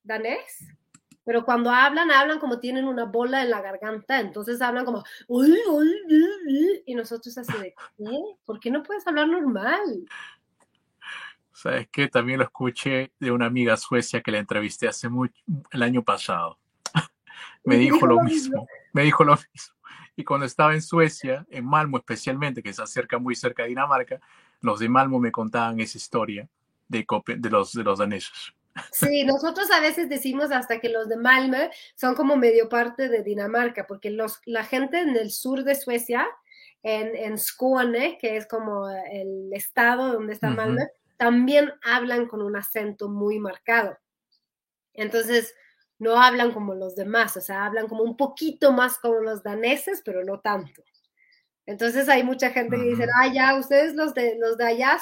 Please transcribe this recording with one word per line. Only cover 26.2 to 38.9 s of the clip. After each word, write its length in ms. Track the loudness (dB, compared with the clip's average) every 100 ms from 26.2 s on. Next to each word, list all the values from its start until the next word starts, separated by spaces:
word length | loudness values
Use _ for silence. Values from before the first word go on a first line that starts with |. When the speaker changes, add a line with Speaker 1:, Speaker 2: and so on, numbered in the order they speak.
| -4 -6 -14 _ _ _ _
Speaker 2:
de 180 | -6 -2
Cope-, 300 | -4 -4 -6
de 120 | 0
los, 220 | 2 2
de 120 | -2
los 140 | -2 0
daneses. 540 | -2 -4 -8 -14 -18 -18 _ -16 -10
Speaker 1:
Sí, 320 | -2 0 2
nosotros 460 | 2 0 -2 -4 2
a 100 | 2
veces 280 | 2 0 -4
decimos 420 | -4 -4 -2 -2
hasta 300 | -2 -2 -4
que 80 | -2
los 200 | -4 -4
de 80 | 0
Malmö 540 | 4 4 4 0 -2 -6 -20 -4
son 180 | -2 0
como 200 | 2 4
medio 320 | 6 6 4
parte 400 | 0 0 -2 -2
de 140 | -2
Dinamarca, 640 | -2 -4 -2 0 -2 -4 -10
porque 240 | -10 -8
los, 300 | -6 -6 -8 -8
la 180 | -6
gente 340 | -4 -4 -2 -2
en 160 | 0 0
el 140 | -2
sur 320 | -6 -6 -4
de 140 | 0 -2
Suecia, 500 | -2 -6 -2 -2 -2 -6 _ _ -20 _
en, 320 | -4 -4 -4
en 240 | -6 -6 -6
Skåne, 800 | -8 -2 0 2 2 0 -2 -2
que 180 | -6 -6
es 120 | -6
como 400 | -6 -6 -6
el 600 | -6